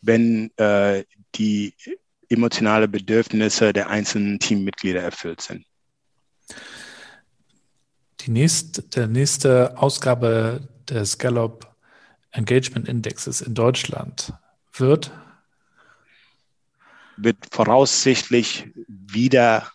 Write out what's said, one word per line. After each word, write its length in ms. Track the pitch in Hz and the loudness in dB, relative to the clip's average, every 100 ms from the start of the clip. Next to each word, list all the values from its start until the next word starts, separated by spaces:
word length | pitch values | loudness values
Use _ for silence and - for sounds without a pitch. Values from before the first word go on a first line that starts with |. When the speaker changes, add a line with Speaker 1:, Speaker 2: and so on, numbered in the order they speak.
Speaker 1:
Wenn, 560 | 107 113 117 113 110 - | 4 4 4 0 -2 0
äh, 460 | 107 104 101 98 98 _ 101 | 2 2 2 0 -6 _ _
die 400 | - 107 104 104 - - 370 _ _ _ | -4 -2 -2 -4 -10 -16 -16 _ _ _
emotionale 600 | 117 117 - 110 107 110 | 0 0 0 2 2 2
Bedürfnisse 840 | 101 95 110 113 110 107 - 110 | -2 0 0 0 0 0 2 2
der 160 | 101 101 | 2 -2
einzelnen 500 | 107 101 107 101 101 | -4 -4 -2 -2 -2
Teammitglieder 640 | - 104 98 - 95 90 | -2 -2 -2 -4 -4 -2
erfüllt 380 | 87 - 87 82 | -4 -8 -12 -10
sind. 240 | - 92 _ _ _ _ _ _ _ _ _ - - - - - - - _ _ _ _ _ _ _ _ _ _ | -12 -14 _ _ _ _ _ _ _ _ _ -20 -20 -20 -20 -20 -20 -20 _ _ _ _ _ _ _ _ _ _
Speaker 2:
Die 100 | - | -4
nächst-, 640 | 113 160 160 160 - - - | 2 2 2 -6 -12 -8 -4
der 100 | 113 | -2
nächste 720 | 117 139 - 143 127 123 - | 0 0 2 4 4 4 2
Ausgabe 920 | 139 - 135 120 117 113 113 123 139 _ - | 0 0 0 0 2 0 0 -4 -12 _ -8
des 300 | 120 104 - | -6 -4 -4
Gallup 540 | 127 120 113 113 - _ _ _ _ _ _ | -2 0 -2 -6 -20 _ _ _ _ _ _
Engagement 580 | - 110 123 131 - 113 | -8 2 2 2 -6 -4
Indexes 520 | 120 110 - - 127 | -4 -6 -8 -8 -8
in 140 | - | -8
Deutschland 800 | 113 117 131 - - - - - - _ _ _ | 0 2 2 -4 -8 -10 -12 -12 -12 _ _ _
wird? 360 | - 131 151 - - - _ _ _ _ _ _ _ _ _ _ _ _ _ _ _ _ - - - | -2 2 2 0 -16 -20 _ _ _ _ _ _ _ _ _ _ _ _ _ _ _ _ -20 -20 -4
Speaker 1:
Wird 220 | 104 110 - | -2 -2 -6
voraussichtlich 1160 | - 107 123 135 - 135 127 - 123 110 - - - - | -2 4 6 4 2 2 2 2 0 0 -6 -12 -18 -20
wieder 840 | 101 98 101 127 127 120 110 - | -20 -10 0 4 4 4 2 -2